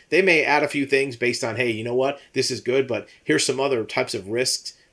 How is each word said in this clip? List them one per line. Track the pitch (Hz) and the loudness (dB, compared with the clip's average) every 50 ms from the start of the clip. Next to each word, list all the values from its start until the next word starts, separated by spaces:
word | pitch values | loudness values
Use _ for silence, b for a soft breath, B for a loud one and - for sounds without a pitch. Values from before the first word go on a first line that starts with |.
| b b | b b
They | - 170 190 | 2 4 4
may | 185 170 156 135 | 4 4 4 4
add | - 143 147 147 | 4 2 2 2
a | 143 | 0
few | - 147 139 | -2 -2 0
things | 131 139 135 139 139 123 | 2 2 2 2 0 -2
based | 117 120 120 120 - - | -2 -2 -2 -2 -2 -2
on, | 117 110 | -4 -2
"Hey, | 113 127 120 | 0 0 0
you | 113 107 110 | 0 -2 -2
know | 120 123 | -2 0
what? | 123 131 - - - B B B | 0 0 0 -2 -4 B B B
This | 127 127 - | -2 -2 -2
is | 127 107 | -2 -4
good, | - - 123 139 135 | -2 0 0 2 2
but | 127 117 104 98 B B B B | 0 -2 -4 -6 B B B B
here's | - 151 156 - | 0 0 2 2
some | - 131 127 | 0 0 0
other | 135 139 135 117 107 | 0 0 0 -2 -2
types | - - 131 127 - - | -2 -2 -2 -2 -2 -4
of | 113 92 95 | -6 -6 -4
risks | 110 120 131 127 - - - - - b b b | -2 -2 0 0 -2 -4 -6 -10 -16 b b b